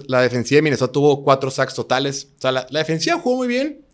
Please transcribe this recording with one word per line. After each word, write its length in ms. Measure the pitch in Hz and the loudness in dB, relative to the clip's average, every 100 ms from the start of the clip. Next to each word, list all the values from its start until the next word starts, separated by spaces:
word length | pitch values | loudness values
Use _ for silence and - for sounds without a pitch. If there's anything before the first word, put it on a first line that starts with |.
| 135 | -2
la 140 | 127 | 2
defensiva 360 | 127 123 113 143 | 2 0 2 4
de 40 | |
Minnesota 300 | 156 127 123 | 4 0 0
tuvo 320 | 143 143 139 | 2 2 2
cuatro 260 | 143 135 135 | 2 2 0
sacks 240 | 135 131 | -2 -4
totales. 560 | - 113 131 139 135 - _ | -4 -2 -2 -2 -6 -12 _
O 40 | |
sea, 100 | 135 | -2
la, 160 | 131 - | -2 -4
la 100 | 147 | -6
defensiva 400 | 156 160 302 339 | -2 -2 -2 -2
jugó 180 | 254 254 | 0 -2
muy 100 | 247 | 0
bien. 360 | 247 294 285 _ | -2 -4 -8 _